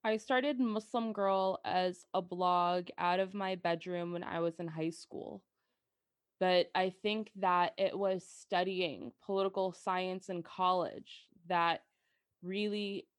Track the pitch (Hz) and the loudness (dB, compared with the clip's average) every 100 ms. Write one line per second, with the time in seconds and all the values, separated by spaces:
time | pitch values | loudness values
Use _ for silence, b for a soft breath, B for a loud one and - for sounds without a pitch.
0 | 220 220 - 254 277 262 240 214 214 240 | 0 -2 2 2 2 2 2 0 -2 -2
1 | 226 208 196 190 190 185 - 180 185 180 | -2 0 2 4 2 0 0 0 0 -2
2 | - 190 180 180 180 180 175 180 175 - | -4 -4 -2 0 4 4 4 2 -2 -2
3 | 175 180 190 202 190 185 175 170 180 175 | 2 2 0 -2 -4 -2 -2 -2 -2 -4
4 | 170 170 - 170 170 170 170 160 160 160 | -4 -6 -4 -2 -2 -2 -8 -4 -4 -4
5 | - - - 202 _ _ _ _ _ _ | -14 -12 -10 -12 _ _ _ _ _ _
6 | _ _ _ _ 185 180 - - 185 185 | _ _ _ _ 4 4 4 0 0 0
7 | 208 214 208 196 185 180 175 - 196 190 | -2 -2 -4 -2 2 4 2 2 0 2
8 | 196 185 - - - 180 185 185 170 101 | 0 -2 -6 -20 -2 0 0 0 -2 -4
9 | 117 - - 196 196 196 190 175 196 185 | -12 -12 -4 0 0 0 -2 -2 -4 -2
10 | 185 185 190 175 165 - 185 185 170 - | -2 -6 -6 -8 -8 0 2 2 0 -6
11 | - - _ _ 170 175 170 165 _ _ | -16 -20 _ _ -2 2 2 0 _ _
12 | _ _ _ _ 175 190 208 208 202 202 | _ _ _ _ -6 -2 -2 -2 -4 -6
13 | - | -10